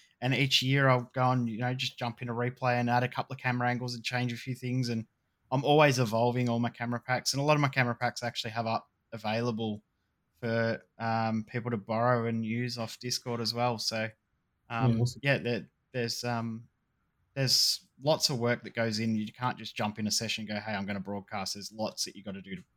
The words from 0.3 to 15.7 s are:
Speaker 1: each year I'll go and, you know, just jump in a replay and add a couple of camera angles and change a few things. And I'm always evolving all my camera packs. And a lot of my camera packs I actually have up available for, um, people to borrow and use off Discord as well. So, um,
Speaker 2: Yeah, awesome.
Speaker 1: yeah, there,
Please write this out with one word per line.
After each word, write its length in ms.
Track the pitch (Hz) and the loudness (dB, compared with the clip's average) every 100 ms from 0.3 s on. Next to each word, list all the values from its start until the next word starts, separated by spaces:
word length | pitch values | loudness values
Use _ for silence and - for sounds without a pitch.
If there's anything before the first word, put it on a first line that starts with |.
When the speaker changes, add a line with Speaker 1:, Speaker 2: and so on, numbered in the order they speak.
| 127 | 2
Speaker 1:
each 260 | 139 - | 4 2
year 260 | 131 139 135 | 4 4 6
I'll 220 | 127 120 | 4 2
go 180 | 131 127 | 2 2
and, 180 | 127 117 | 4 0
you 100 | 110 | -2
know, 140 | 123 127 | -2 -2
just 240 | - - | -6 -4
jump 220 | 120 113 | -6 -6
in 80 | 120 | -6
a 40 | |
replay 460 | 117 123 127 127 123 | -2 -2 0 0 2
and 100 | 120 | 4
add 140 | 123 | 2
a 60 | 123 | 2
couple 240 | - - 135 | -2 -6 -4
of 40 | |
camera 280 | 131 123 123 | -2 0 0
angles 260 | 123 123 123 | 0 -4 -6
and 80 | |
change 300 | - 123 123 | -4 -2 -2
a 40 | 117 | -4
few 180 | 131 131 | -6 -6
things. 340 | 127 127 120 | -2 -2 0
And 160 | 113 107 _ _ _ - | -2 -6 _ _ _ -2
I'm 140 | 135 139 | 0 6
always 340 | 147 147 127 | 8 8 6
evolving 500 | 113 113 123 123 123 | 2 2 2 2 0
all 100 | 117 | 2
my 100 | 120 | 0
camera 300 | - 120 120 | -2 -6 -4
packs. 320 | - 127 - | -2 -2 0
And 80 | 135 | 0
a 40 | 143 | 2
lot 100 | 151 | 4
of 60 | |
my 80 | 139 | 4
camera 260 | 135 120 117 | 2 0 0
packs 280 | 120 - | -2 -2
I 40 | 117 | -6
actually 240 | - 113 | -6 -6
have 160 | 113 113 | -4 -2
up 200 | 113 - _ _ | -2 -4 _ _
available 680 | 113 107 113 120 110 110 104 _ _ _ _ _ - | -8 -2 0 0 0 -2 -4 _ _ _ _ _ -8
for, 400 | 117 113 113 110 _ - | -2 2 2 -2 _ -6
um, 460 | 113 113 113 110 107 | -2 0 0 -2 -4
people 220 | 123 120 | -6 -4
to 60 | 113 | -4
borrow 500 | 98 113 123 123 113 | -2 2 4 4 2
and 180 | 113 110 | -2 -2
use 320 | 117 123 120 | -2 -4 -4
off 220 | 110 - | -8 -6
Discord 420 | 123 - 127 117 | -6 -4 -4 -4
as 120 | 113 | -2
well. 240 | 117 123 110 | 0 0 0
So, 300 | - 113 110 - _ _ _ _ - | -2 -2 -4 -8 _ _ _ _ -8
um, 240 | 117 120 | 0 2
Speaker 2:
Yeah, 80 | 113 | 4
awesome. 200 | 123 - | 2 0
Speaker 1:
yeah, 160 | 139 131 | 0 2
there, 280 | 113 113 - | 0 -2 -4